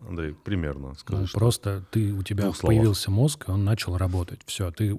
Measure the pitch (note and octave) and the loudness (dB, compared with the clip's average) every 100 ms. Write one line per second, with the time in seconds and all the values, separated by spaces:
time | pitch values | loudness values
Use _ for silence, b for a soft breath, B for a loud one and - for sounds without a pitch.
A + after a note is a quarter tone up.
0 | A2 E2+ D#2+ D2 - G2 D#2 C#2 C2+ C2+ | -12 -6 -6 -6 -4 -2 -2 -6 -10 -12
1 | - G2 F#2+ G#2 A#2 A#2 G#2 G2 F#2 A#2 | -4 -2 -2 2 2 2 -2 -6 -4 -2
2 | G#2 G2+ F2+ G2+ G2+ E2 F2 A2 A2 G2+ | 0 -2 -4 -2 -2 0 4 6 6 2
3 | - G2 D3 - - F#2+ G2+ A2 - F2+ | 2 4 2 2 -2 0 2 0 0 0
4 | F#2 F#2 F2 - - - F#2 E2 G#2+ | 0 0 -4 -8 -10 -6 -6 -2 -2